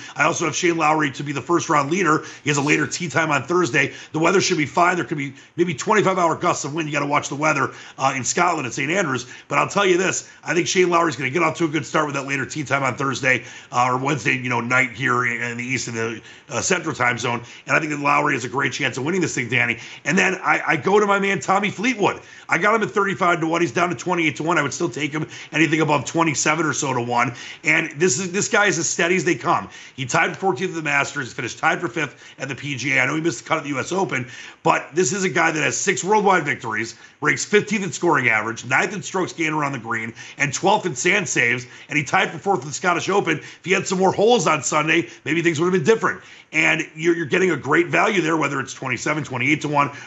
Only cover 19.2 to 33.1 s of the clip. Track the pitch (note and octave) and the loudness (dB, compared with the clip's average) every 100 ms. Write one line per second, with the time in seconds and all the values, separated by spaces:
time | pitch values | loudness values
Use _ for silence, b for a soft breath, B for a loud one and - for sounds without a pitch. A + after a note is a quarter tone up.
19.2 | D#3 D3 A#2 B2 A#2+ A#2 B B D3 F#3 | -2 -2 -2 0 0 -2 B B 0 2
20.2 | F#3 F#3 C#3+ D#3+ C#3 D#3 F#3 G#3 G#3 G3 | 2 0 0 0 2 0 4 4 4 2
21.2 | G3 G3 - G3 G3+ - A#3+ G#3+ D#3 - | 2 -2 0 0 0 -2 -2 0 0 -2
22.2 | B B B D#3+ G#3 A3 G#3 G#3 G3 F3+ | B B B 0 2 2 2 0 0 2
23.2 | F3+ E3+ D#3+ E3 E3+ F3 F3+ E3+ E3+ F3 | 2 2 0 0 0 0 0 -2 -2 0
24.2 | D#3 C3 D#3 E3 C#3+ - E3+ C#3 D3 D#3 | 0 -2 0 0 0 -2 -4 -4 -4 -4
25.2 | - B B D3+ D#3+ D#3 D3+ C#3+ - E3 | -8 B B 2 2 4 4 2 0 0
26.2 | D#3+ C3+ D#3 D#3 D#3 C3 C#3+ B2 A#2+ A#2+ | 0 2 0 2 0 -2 -2 -2 0 0
27.2 | B2+ B2 B B D3+ D#3+ D#3 C#3+ F#3 C#3 | 0 -2 B B 0 0 0 0 0 0
28.2 | F#3+ F#3+ - G#3+ G#3 D#3+ D3+ - E3+ F#3 | -2 -4 2 4 4 2 -2 -2 0 2
29.2 | D#3+ C3+ D#3 B2 F#2 B B - C3 D#3+ | 0 0 0 0 -2 B B -10 -2 0
30.2 | F3 D#3+ F#3+ - F#3 D#3+ D3 C#3+ C#3 D3 | 0 0 -2 -2 -4 -4 -2 0 -2 -4
31.2 | A#2+ - A#2 - D#3 F3+ E3+ E3 C#3+ - | -8 -8 -8 -2 -2 0 -4 -4 -6 -8
32.2 | B B C#3 B2+ C#3+ C3 D3 C3+ C3 | B B -10 -8 -8 -6 0 2 2